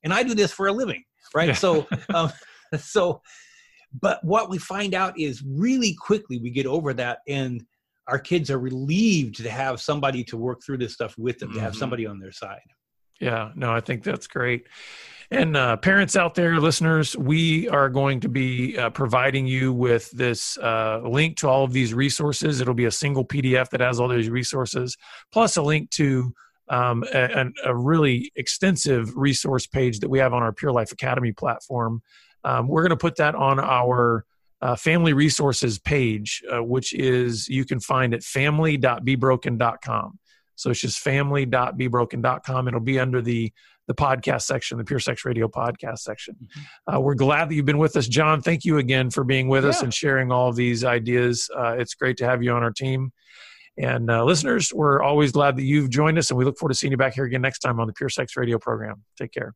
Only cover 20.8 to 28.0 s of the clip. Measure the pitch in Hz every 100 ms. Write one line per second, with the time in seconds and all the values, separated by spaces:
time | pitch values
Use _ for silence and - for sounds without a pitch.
20.8 | 110 110 123 127 160 160 147 131 135 127
21.8 | 120 117 139 - 147 143 156 135 127 120
22.8 | 120 - 143 139 120 143 131 127 127 127
23.8 | 123 120 123 123 113 123 120 135 123 131
24.8 | 123 - - - _ 220 226 - 147 156
25.8 | - - 143 131 123 - - _ _ 123
26.8 | 123 117 - 139 127 - 127 - - 123
27.8 | 127 165